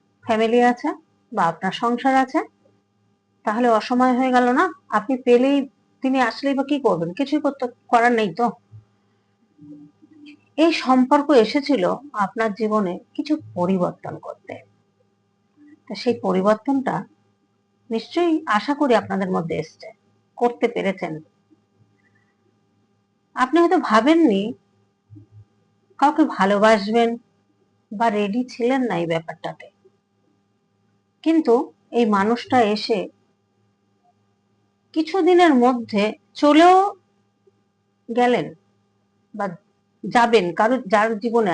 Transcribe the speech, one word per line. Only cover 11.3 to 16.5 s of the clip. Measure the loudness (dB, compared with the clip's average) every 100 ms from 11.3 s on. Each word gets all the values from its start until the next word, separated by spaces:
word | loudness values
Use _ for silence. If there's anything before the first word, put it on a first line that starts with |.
| 2
এসেছিল | 4 0 -2 0 0 -4 -8
আপনার | -6 -6 -4 -6 -4
জীবনে | -2 -2 -2 -6 -12 -10
কিছু | -4 -6 -6 -6
পরিবর্তন | -2 -2 -2 -6 -14 -14 -16
করতে, | -18 -18 -18 -20 _ _ _ _ _ _ _ _ _ -20 -20 -16
তা | -6
সেই | -4 -4 -2
পরিবর্তনটা | 0 0